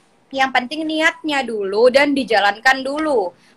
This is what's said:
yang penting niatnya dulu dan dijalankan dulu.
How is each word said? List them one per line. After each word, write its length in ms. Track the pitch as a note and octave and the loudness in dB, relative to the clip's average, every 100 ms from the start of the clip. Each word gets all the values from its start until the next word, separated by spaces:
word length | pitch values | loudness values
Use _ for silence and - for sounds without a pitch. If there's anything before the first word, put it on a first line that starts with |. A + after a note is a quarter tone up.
| _ _ _ | _ _ _
yang 160 | C4+ C4 | -4 -2
penting 400 | C4 B3 D#4 D#4 | -2 -4 -6 -4
niatnya 560 | D#4 E4 E4 D#4 C#4 | -2 -2 -2 -4 -4
dulu 480 | A#3 A3 G3 G3+ B3 | -4 -6 -4 2 4
dan 240 | B3+ D4 C#4 | 4 2 0
dijalankan 640 | A3 G#3 G3+ G#3 C4 C4+ | 0 2 2 2 0 0
dulu. 560 | C4+ D4 D#4 B3 - - _ | -2 -4 0 0 -2 -6 _